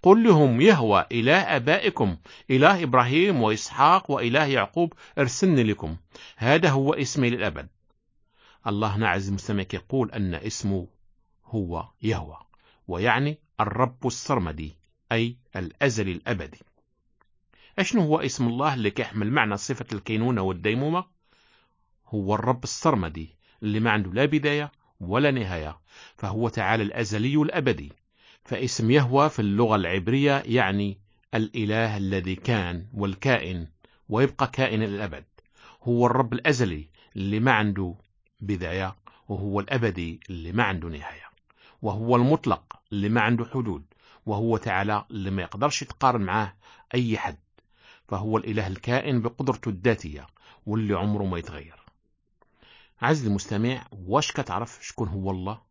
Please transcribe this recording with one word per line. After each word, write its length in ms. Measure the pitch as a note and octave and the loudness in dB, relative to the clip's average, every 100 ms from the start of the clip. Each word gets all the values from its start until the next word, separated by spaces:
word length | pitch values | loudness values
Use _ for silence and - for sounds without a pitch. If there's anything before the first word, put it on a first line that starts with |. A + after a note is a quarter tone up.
قل 220 | F3+ G#3+ | 8 8
لهم، 360 | A#3 E3 C#3+ A#2 | 8 8 6 6
"يهوى 460 | F3+ F3+ A2+ G2 D#2+ | 6 6 6 4 2
إله 440 | A#2+ A#2 F3 E3+ D3+ | 0 4 4 4 0
آبائكم، 600 | B2 F3 G#3+ - G2+ E2+ - - - | 2 2 0 0 0 -2 -10 -20 0
إله 320 | C3 D3+ G3 | 6 6 6
إبراهيم 600 | D#3 B2+ B2 D3 G3 D#3+ | 2 2 4 4 2 4
وإسحاق 680 | G#2+ A2 - - C#3+ F#3 - | 2 0 -4 2 4 4 2
وإله 340 | C#3 A#2+ C3 | -2 0 0
يعقوب، 480 | D3 C3 G2+ - E3+ - - - | 2 0 0 0 -2 -4 -12 -2
أرسلني 440 | C3 - F#3+ D3 | -2 2 4 4
لكم." 340 | A2 G2+ - E2 _ - - - | 4 0 -4 -10 _ -20 -20 -4
هذا 340 | A#2 D#3 E3 | 2 4 4
هو 240 | C3+ C3+ | 2 0
اسمي 360 | - C3 D3 B2 | 0 -2 0 0
للأبد". 380 | A#2+ G2+ D2+ C#2+ _ _ _ _ _ _ _ _ _ G#2+ | 0 -4 -4 -14 _ _ _ _ _ _ _ _ _ -4
الله 300 | G2+ G#2+ G2+ | -2 -2 0
هنا 120 | A2 | 0
عزيزي 200 | F2+ G2 | 0 -2
المستمع 340 | G2 - G#2 | -6 -4 -4
كيقول 480 | F#2+ F#2 - C3+ A2+ | -4 -8 -4 -4 -2
أن 240 | A2 F#2+ | -2 -4
اسمه 540 | E2 G#2 - G#2 G2 F2 _ _ _ _ _ | -4 -8 -6 -4 -4 -6 _ _ _ _ _
هو 440 | _ A2+ F2+ E2+ - _ | _ -6 -4 -6 -8 _
يهوى، 360 | G#2+ G2+ D2+ - - _ _ _ - | -4 -4 -6 -16 -20 _ _ _ -8
ويعني 500 | F2 G#2+ A#2+ C#3+ D3+ _ - | -2 0 2 0 -4 _ -4
الرب 460 | G#2 - B2+ - B2+ | -2 0 -2 0 -6
السرمدي، 680 | - - C3+ E2+ D#2 D#2 - _ _ _ | -4 -2 -2 -2 -6 -10 -12 _ _ _
أي 240 | A2+ A#2 B2 _ - | -2 -2 -4 _ -10
الأزلي 560 | F2 - C#3+ A2 F#2+ | -10 -2 -2 0 -4
الأبدي. 460 | F2 - A2 C#2+ - - _ _ _ _ _ _ _ _ _ _ - | -4 -6 -6 -6 -14 -20 _ _ _ _ _ _ _ _ _ _ -2
أشنو 240 | F#3 A#3 | 0 2
هو 160 | D#3+ D#3 | 4 2
اسم 280 | C#3 - A#2+ | 0 -2 -2
الله 280 | A#2+ D3 | 0 -2
اللي 160 | C3+ G#2 | 0 -2
كيحمل 420 | G2+ A2+ G#2+ G#2 | -2 -6 -4 0
معنى 240 | C#3+ A2+ G2+ | 0 0 -2
صفة 300 | - B2+ A#2 | -4 -8 -6
الكينونة 500 | G#2 - A2 A#2+ A#2 | -8 -4 -2 0 0
والديمومة؟ 640 | F#2+ F2+ G2 A2+ C#3+ E3+ F#3 _ _ _ _ _ _ _ _ _ _ | -2 -2 -2 -2 -2 -4 -6 _ _ _ _ _ _ _ _ _ _
هو 280 | G#2+ F#2+ | -4 -2
الرب 300 | G#2+ A2 B2+ | 0 0 -2
السرمدي 720 | - - E3 B2+ E2+ D#2 D#2+ _ _ _ | -4 -2 2 2 -2 -6 -12 _ _ _
اللي 180 | G#2+ G#2+ | -2 0
ما 100 | A2+ | 2
عنده 220 | G#2+ F2+ | 2 0
لا 120 | G2 | 0
بداية 480 | C#3 D3+ C#3+ D3 D3 _ _ _ | 2 2 0 -2 -6 _ _ _
ولا 300 | F2 A2 D3 | -4 0 2
نهاية، 500 | C3 G2 F2 D2+ D2 _ - - - | 0 -2 -6 -8 -12 _ -20 -20 -8
فهو 320 | G2+ G#2+ A#2 | -6 -2 -2
تعالى 340 | A#2 F#2+ A2 | 0 0 2
الأزلي 540 | G#2 A2 A2 G#2 A#2+ D3 | 0 -2 -4 -2 0 2
الأبدي. 560 | D3+ F3 C3 G#2+ C#2+ - _ _ _ _ | 0 0 0 -2 -6 -18 _ _ _ _
فاسم 460 | - G#2+ C3 - A2+ | -10 -6 -4 0 4
يهوى 400 | C#3+ B2+ C3+ D3+ | 4 4 4 2
في 80 | - | 2
اللغة 380 | G#2 G2+ A#2 G#2+ | 0 2 2 2
العبرية 680 | F2 F#2+ F2+ C3 C#3+ C#3 - | 0 -2 0 2 2 0 0
يعني 520 | A#2+ G2 G2+ G2+ G2 _ _ _ | 0 2 0 -2 -6 _ _ _
الإله 640 | A2+ A2 A#2+ G#2 A2 A2+ G#2 | -2 -2 -2 -2 0 0 -2
الذي 400 | G2 F#2+ F2+ F#2 | -2 -2 -2 -6
كان 500 | - A2+ F2 F2 F#2 | -2 0 -2 -6 -8
والكائن 760 | G#2 G2 F#2 C3+ A#2 D#2+ F2+ E2 _ _ _ _ | -6 -4 -2 0 0 0 -8 -10 _ _ _ _
ويبقى 380 | A2 C3+ - C3 | 0 0 0 -4
كائنا 380 | - C3 A2 | 0 -2 0
إلى 100 | A2 | -2
الأبد. 300 | G2+ G#2 D2+ - _ _ _ - - | -4 -8 -10 -18 _ _ _ -20 -10
هو 240 | - A#2+ A#2+ | -2 2 4
الرب 260 | B2 A#2+ | 4 0
الأزلي 560 | A#2+ D#3+ C3 A2+ D#2 D2+ _ _ G2+ | 0 0 2 0 -2 -10 _ _ -6
اللي 240 | G2 G#2+ | -2 0
ما 120 | B2 | 2
عنده 420 | A2+ G#2+ G2 F#2 F2 - - _ _ | 4 2 -2 -6 -8 -16 -20 _ _
بداية، 560 | G2 G2 F2 F2+ F#2+ - - _ - | -6 -4 -4 -4 -6 -8 -20 _ -10
وهو 320 | G2 G2+ G2+ | -6 -4 -4
الأبدي 600 | G2 C3+ A2+ F#2 E2+ D#2+ - | -2 -2 -2 -2 -6 -8 -12
اللي 220 | F2+ E2 | -12 -6
ما 100 | G2 | -2
عنده 260 | G#2+ F#2 E2+ | -2 -2 -6
نهاية، 420 | D2 - - - _ _ _ _ _ | -10 -12 -16 -20 _ _ _ _ _
وهو 340 | A2 G2+ A#2 B2 | -6 -4 2 4
المطلق 640 | B2 D#3 - F2+ _ - _ | 4 2 0 -2 _ -20 _
اللي 160 | G#2 G2+ | -2 0
ما 120 | A#2 | 2
عنده 240 | A2 A#2+ | 2 0
حدود، 400 | A#2 C3+ A#2+ D#2+ D2 _ _ - - | -2 -4 -4 -6 -10 _ _ -14 -6
وهو 300 | G#2 A#2 A2 | -2 0 0
تعالى 480 | A2+ F#2 G2+ G#2 - | 0 -2 0 -2 -4
اللي 200 | G#2 F#2+ | -8 -4
ما 120 | F#2+ | -4
يقدرش 400 | F2 G2 C#3+ - | -6 -2 -2 -2
يتقارن 380 | - - C3+ A#2+ | -8 -2 0 0
معاه 360 | G2 G2+ G#2 - - - _ | 0 -2 -4 -8 -20 -20 _
أي 240 | B2 A#2+ A2 | -2 -2 -2
حد، 200 | - D2+ _ _ _ _ _ - _ | -4 -10 _ _ _ _ _ -20 _
فهو 300 | F#2+ G#2+ A2 | -6 -2 -2
الإله 280 | - A2 F#2+ | -2 -4 -4
الكائن 540 | F#2 - B2 - B2+ | -6 -2 -2 0 0
بقدرته 480 | A#2 - C3 B2 - | -2 -4 -4 -2 -4
الذاتية 580 | F#2+ A2 A2 E2 D2 C#2+ _ - - - | -2 0 0 -4 -14 -16 _ -20 -16 -6
واللي 280 | G#2+ G#2+ | -2 0
عمره 300 | F#2+ G2+ G#2 | 0 0 0
ما 140 | G2 F2 | -2 -4
يتغير. 420 | E2 D2+ D2+ - _ _ _ _ _ _ _ _ _ - _ _ | -8 -14 -16 -20 _ _ _ _ _ _ _ _ _ -20 _ _
عزيزي 260 | A#2+ D#3 A#2 | 0 2 2
المستمع، 580 | G2+ - G#2 A#2 B2+ - | -2 -2 -2 -2 -4 -10
واش 400 | G2+ F2+ B2 D3 | -16 -2 0 0
كتعرف 460 | - C3 F#2 A2+ - | -4 -6 -6 -8 -12
شكون 260 | - - A2 | -18 -6 -6
هو 220 | F#2+ F#2+ | -4 -4
الله؟ 300 | F#2+ F#2 A2+ _ | -6 -8 -10 _